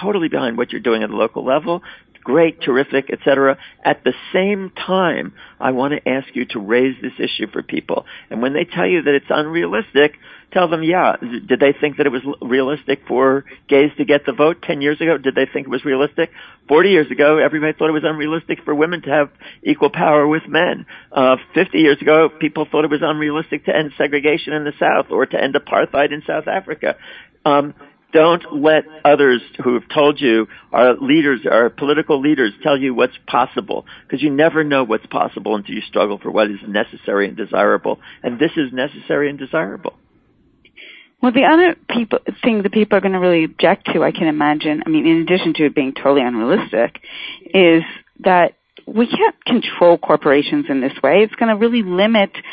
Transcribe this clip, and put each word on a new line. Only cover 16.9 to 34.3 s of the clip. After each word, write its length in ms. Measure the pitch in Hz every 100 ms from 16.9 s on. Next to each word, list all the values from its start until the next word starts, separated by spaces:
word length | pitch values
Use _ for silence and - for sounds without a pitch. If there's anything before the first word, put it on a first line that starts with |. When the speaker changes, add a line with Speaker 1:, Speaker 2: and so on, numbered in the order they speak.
Speaker 1:
years 200 | 180 131
ago, 280 | 123 147 156
everybody 340 | 143 156 156
thought 160 | 151 156
it 40 |
was 120 | 156
unrealistic 580 | 156 156 147 160 - 156
for 120 | -
women 260 | 147 160 175
to 80 | 143
have 200 | 151 143 _ - -
equal 280 | - 151 143
power 380 | 160 170 151 147
with 180 | 156 -
men. 380 | 151 175 - 170 - -
Uh, 260 | 143 131 131 -
fifty 240 | - 185 -
years 180 | 156 139
ago, 260 | 143 156 160
people 380 | - 151 160 151
thought 140 | 151
it 60 | 151
was 100 | 147
unrealistic 600 | 160 151 151 151 156 151
to 100 | -
end 180 | - 147 -
segregation 560 | 147 143 147 147 147
in 120 | 151
the 100 | 147 -
South 280 | 175 - -
or 140 | 101
to 180 | - -
end 120 | 139
apartheid 580 | 139 - 104 127 135 147
in 100 | 147 156
South 200 | 156 151
Africa. 500 | 190 190 - - - - - - _ 156
Um, 260 | 143 143 - - _ _
don't 320 | 156 160 170 - 147
let 220 | 151 156 151 -
others 380 | 147 147 139 123 - -
who 120 | 127
have 120 | 120 -
told 260 | 156 147 147
you, 300 | 139 113 110 - _
our 220 | - 127
leaders, 460 | 120 131 156 143 123
our 240 | - 110 117
political 500 | - 143 151 156 143
leaders, 360 | 143 143 113 -
tell 160 | 156 139
you 160 | 135
what's 240 | 120 127 - -
possible, 580 | 127 123 - 101 - - - -
'cause 140 | 135
you 80 | 147